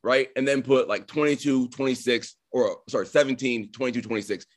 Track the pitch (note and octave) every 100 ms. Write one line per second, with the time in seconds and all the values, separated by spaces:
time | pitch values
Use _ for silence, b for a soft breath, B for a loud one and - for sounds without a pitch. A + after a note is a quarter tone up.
0 | A2 C3+ C3 - C3+ C#3 B2+ C3 A#2 G#2
1 | - D3+ D3 C#3+ C#3+ C3 B2 - C3+ B2
2 | B2 A#2 - - _ B2+ G#2+ - - A#2
3 | F#2+ D3+ C3+ B2+ C3 A#2+ G#2 - C3 A#2+
4 | A#2 A2 G2+ F#2+ -